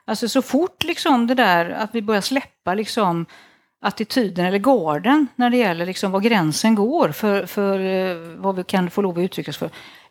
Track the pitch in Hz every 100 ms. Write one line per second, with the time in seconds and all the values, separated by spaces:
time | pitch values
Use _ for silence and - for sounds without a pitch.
0 | - 214 226 262 247 262 359 - 320 330
1 | 339 254 233 254 214 175 170 - 214 233
2 | 208 208 - 262 - _ - 196 208 -
3 | 196 170 165 - - _ _ _ 196 -
4 | 214 262 202 180 175 202 254 254 156 147
5 | 208 302 269 - 240 247 214 165 175 185
6 | 196 196 220 214 156 151 220 220 214 330
7 | 190 151 208 202 180 - 202 196 190 190
8 | 185 170 165 165 196 185 180 190 180 -
9 | 196 170 180 - 151 143 165 - - -
10 | _